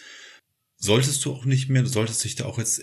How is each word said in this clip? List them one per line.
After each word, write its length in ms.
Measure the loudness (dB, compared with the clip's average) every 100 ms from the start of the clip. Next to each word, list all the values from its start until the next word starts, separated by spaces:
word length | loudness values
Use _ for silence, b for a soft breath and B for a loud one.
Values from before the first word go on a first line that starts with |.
| B B B B _ _ _ -8
solltest 460 | 2 4 4 0 -4
du 60 |
auch 120 | -4 0
nicht 240 | 0 2
mehr, 120 | 2
du 60 | 2
solltest 340 | 2 0 -2
dich 120 | -6 -6
da 100 | -6
auch 140 | -4
jetzt 180 | -4 -2